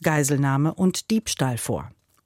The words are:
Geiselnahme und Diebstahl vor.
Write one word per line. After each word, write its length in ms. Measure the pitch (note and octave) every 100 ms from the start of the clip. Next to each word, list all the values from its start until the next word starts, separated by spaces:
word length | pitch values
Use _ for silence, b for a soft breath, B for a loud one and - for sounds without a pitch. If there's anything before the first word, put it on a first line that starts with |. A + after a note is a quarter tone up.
Geiselnahme 680 | - D3+ C3+ C#3 C#3 C#3 D#3
und 380 | - F#3 - -
Diebstahl 480 | A3 - - C3 A#2
vor. 320 | - F2+ - - _ _